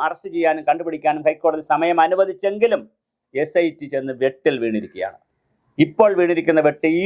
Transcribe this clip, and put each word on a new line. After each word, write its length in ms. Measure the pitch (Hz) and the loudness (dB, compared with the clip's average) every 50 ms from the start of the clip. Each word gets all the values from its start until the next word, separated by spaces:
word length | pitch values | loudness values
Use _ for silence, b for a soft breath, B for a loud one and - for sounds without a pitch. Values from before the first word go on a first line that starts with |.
അറസ്റ്റ് 280 | 151 160 165 - - 190 | -4 -4 -4 -8 -12 -8
ചെയ്യാനും 340 | 165 170 165 156 156 160 151 | -4 0 0 0 0 0 0
കണ്ടുപിടിക്കാനും 600 | - 156 170 165 165 156 151 - 151 151 151 151 | 0 0 0 -4 -8 -8 -2 -2 -2 -2 0 0
ഹൈക്കോടതി 400 | 156 151 - - 160 156 156 151 | -2 0 2 0 -2 0 -2 -2
സമയം 340 | - 147 151 165 170 170 165 | -2 -2 0 0 0 2 2
അനുവദിച്ചെങ്കിലും 800 | 165 165 180 185 196 190 185 - 196 202 202 208 233 233 202 - 107 - _ _ _ _ _ _ _ _ - | 2 2 2 0 0 0 -2 -4 -4 -4 0 0 0 0 0 -2 -4 -12 _ _ _ _ _ _ _ _ -6
എസ് 240 | 135 156 151 - | -6 -6 0 0
ഐ 100 | 175 170 160 | 0 0 0
ടി 180 | 156 - 147 | -4 -8 -10
ചെന്ന് 260 | 147 143 139 131 135 131 | -6 -6 -6 -6 -6 -4
വെട്ടിൽ 420 | 120 131 131 131 - - 156 139 117 | -2 -2 -2 -2 -2 -2 -2 -2 0
വീണിരിക്കുകയാണ്. 580 | 117 113 107 107 98 - - 90 92 98 - _ _ _ _ _ _ _ _ _ _ _ _ | -2 -4 -4 -4 -6 -8 -8 -8 -8 -8 -10 _ _ _ _ _ _ _ _ _ _ _ _
ഇപ്പോൾ 340 | - 160 151 - - 220 208 190 | 0 0 2 4 4 4 4 4
വീണിരിക്കുന്ന 480 | 180 175 170 170 165 - 165 160 156 | 2 2 2 0 0 0 2 2 4
വെട്ട് 260 | 151 151 147 - - 160 165 | 2 2 0 0 0 0 0
ഇ 100 | 175 196 | 0 0